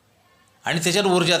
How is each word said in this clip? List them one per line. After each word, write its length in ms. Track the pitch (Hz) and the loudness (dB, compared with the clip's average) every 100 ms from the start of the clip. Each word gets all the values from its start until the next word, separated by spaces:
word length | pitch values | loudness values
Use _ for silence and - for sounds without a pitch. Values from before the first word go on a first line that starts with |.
| _ _ _ _ _ _ - | _ _ _ _ _ _ -6
आणि 140 | 165 | -4
त्याच्यात 260 | 180 185 196 | -2 0 2
ऊर्जा 320 | 180 170 170 | 2 2 0